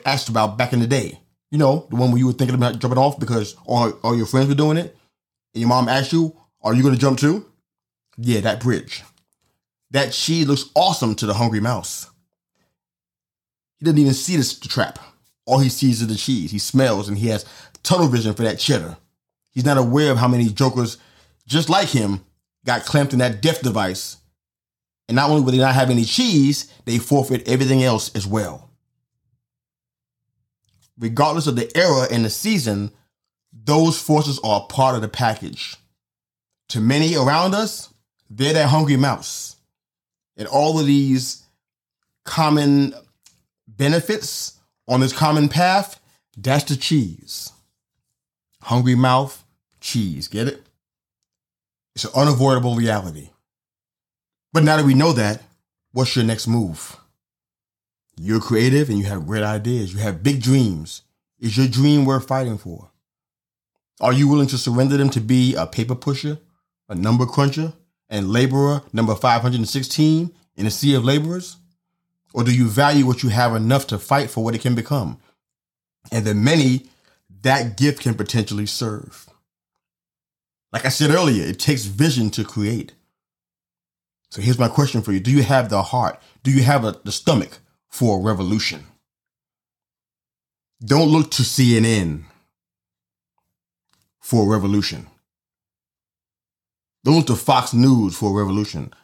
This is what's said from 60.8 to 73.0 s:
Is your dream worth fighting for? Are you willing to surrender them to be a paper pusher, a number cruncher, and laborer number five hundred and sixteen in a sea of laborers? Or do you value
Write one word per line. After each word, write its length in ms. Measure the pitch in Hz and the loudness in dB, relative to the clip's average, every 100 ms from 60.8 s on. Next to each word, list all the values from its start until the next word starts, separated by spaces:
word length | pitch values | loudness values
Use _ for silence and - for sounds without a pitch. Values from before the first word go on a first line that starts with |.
| 80 - _ _ _ _ | -10 -18 _ _ _ _
Is 160 | 117 110 | -4 0
your 140 | 131 | 0
dream 340 | 117 143 147 | 2 4 4
worth 240 | 135 135 127 | 2 0 -2
fighting 300 | 135 127 107 | -4 -4 -8
for? 340 | 90 82 - _ _ _ _ _ _ _ _ _ _ - | -12 -18 -20 _ _ _ _ _ _ _ _ _ _ -2
Are 100 | 120 | 2
you 160 | 131 143 | 4 4
willing 200 | 147 135 | 4 2
to 100 | 127 | 0
surrender 400 | 123 120 135 139 | -2 2 2 2
them 140 | 139 | 0
to 100 | 123 | 0
be 340 | 110 127 127 147 | 2 2 2 0
a 100 | 160 | -4
paper 300 | - 113 123 | -4 -4 -4
pusher, 440 | - 135 147 151 _ _ _ _ - | -6 -4 -6 -8 _ _ _ _ -12
a 60 | 90 | -4
number 300 | 107 120 123 | 0 0 0
cruncher, 460 | - 139 147 160 - _ _ _ | 0 0 -2 -6 -10 _ _ _
and 220 | 107 98 | -6 -2
laborer 540 | 117 135 139 143 147 - | 0 2 2 0 -2 -4
number 220 | 110 110 - | -2 -2 0
five 260 | 127 117 | 0 2
hundred 160 | 123 123 | 0 -2
and 100 | 107 | -4
sixteen 640 | 139 131 - 156 160 170 - _ - | -6 -4 0 2 2 -2 -10 _ -6
in 120 | 104 | -6
a 40 | |
sea 220 | - 143 | 0 0
of 100 | 135 | 2
laborers? 540 | 120 147 156 180 175 - _ _ _ _ _ _ _ | 2 0 -2 -6 -12 -20 _ _ _ _ _ _ _
Or 100 | 120 | -4
do 100 | 117 | 0
you 140 | 123 117 | 2 2
value 360 | 107 143 147 | 2 4 4